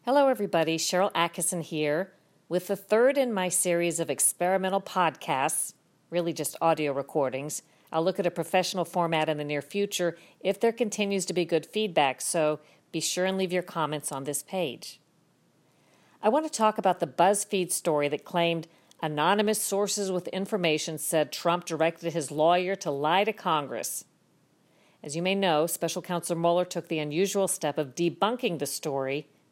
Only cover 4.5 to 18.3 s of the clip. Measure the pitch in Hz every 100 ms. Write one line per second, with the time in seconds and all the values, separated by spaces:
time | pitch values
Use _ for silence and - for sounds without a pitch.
4.5 | 190 190 196 196 190 170 131 - 135 147
5.5 | - - - _ _ _ 170 170 165 151
6.5 | - 165 156 147 139 135 156 135 135 147
7.5 | - _ _ _ 165 165 185 175 170 160
8.5 | 185 180 190 165 185 170 160 156 151 147
9.5 | 147 - 202 202 - 175 170 - _ 185
10.5 | 196 233 226 220 208 202 196 180 180 165
11.5 | 165 156 214 214 165 139 131 - 175 151
12.5 | 151 - _ _ 160 160 - 185 190 185
13.5 | 180 180 170 151 151 - 139 139 143 -
14.5 | 190 156 117 - - _ _ _ _ _
15.5 | _ _ _ _ _ _ _ 208 269 311
16.5 | - 220 214 190 175 156 - 180 202 -
17.5 | 196 175 - 180 151 143 151 -